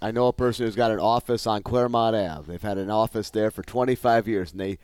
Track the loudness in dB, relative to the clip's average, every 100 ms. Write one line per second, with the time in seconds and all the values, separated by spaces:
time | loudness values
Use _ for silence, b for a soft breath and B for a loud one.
0 | -4 0 0 2 0 0 -2 0 0 2
1 | 2 2 0 -2 0 -2 0 0 2 2
2 | 2 2 0 -6 -12 -10 -6 -4 -2 0
3 | 0 -2 -4 0 0 -2 -6 -2 0 0
4 | 2 2 2 -2 -4 -6 -6 -6